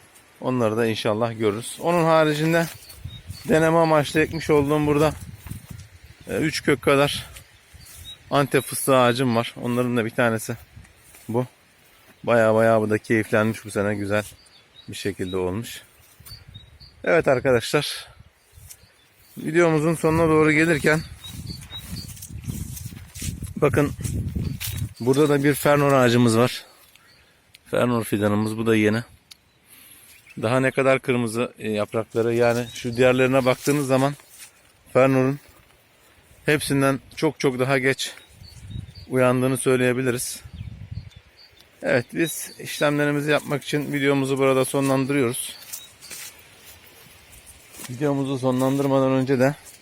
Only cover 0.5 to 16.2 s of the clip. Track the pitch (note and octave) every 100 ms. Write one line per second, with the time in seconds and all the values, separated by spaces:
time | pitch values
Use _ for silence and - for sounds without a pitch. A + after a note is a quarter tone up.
0.5 | B2+ A2 G#2+ A2+ A2 A#2+ G#2+ A#2 A2 A2
1.5 | G2+ A#2 - C#3+ F3 E3 D#3+ D#3 D3+ D#3+
2.5 | E3 E3 - - - - - - - -
3.5 | D#3 D#3+ E3 D#3+ D#3 C#3 D#3+ D#3 D#3+ -
4.5 | D3 C#3 D3+ D3 D3 D#3 - - - -
5.5 | - - - - - - - - F#2+ D#3
6.5 | - - C#3 - C#3 C#3+ - - - -
7.5 | _ _ - - - - - - C#3 C#3
8.5 | C#3+ - B2 - C3 B2 A#2+ C3 A2+ A#2
9.5 | - A#2+ A#2+ B2 A#2+ A2 - A#2+ A2+ -
10.5 | A2+ - - - _ - - - A2+ B2+
11.5 | _ _ _ _ _ _ _ - A#2 A2
12.5 | A2 A2+ A2+ G#2+ G#2+ - A#2 G#2 A2+ A2
13.5 | A2 G#2+ G#2+ G2+ G#2 G2+ G#2 G#2 - _
14.5 | _ _ - - G2+ G#2 F#2 F#2+ F#2 F2+
15.5 | F#2+ A#2 - - _ _ -